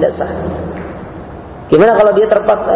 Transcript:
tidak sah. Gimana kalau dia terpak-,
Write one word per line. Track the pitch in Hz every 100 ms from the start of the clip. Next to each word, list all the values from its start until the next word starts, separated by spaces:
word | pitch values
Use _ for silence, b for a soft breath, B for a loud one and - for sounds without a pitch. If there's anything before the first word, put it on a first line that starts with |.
tidak | -
sah. | - - - 165 - - - - - - - - - - - -
Gimana | 156 220 208
kalau | 208
dia | 202 214
terpak-, | 208 214 202 -